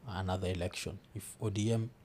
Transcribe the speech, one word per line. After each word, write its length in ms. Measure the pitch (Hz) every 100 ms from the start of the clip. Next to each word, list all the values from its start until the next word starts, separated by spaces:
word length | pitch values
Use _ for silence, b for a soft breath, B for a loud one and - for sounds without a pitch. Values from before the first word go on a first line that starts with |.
| -
another 440 | 92 92 92 92
election. 440 | 90 85 - - 95 -
If 100 | 107 - -
O 100 | 110
D 220 | 101 107
M 160 | 113 113 -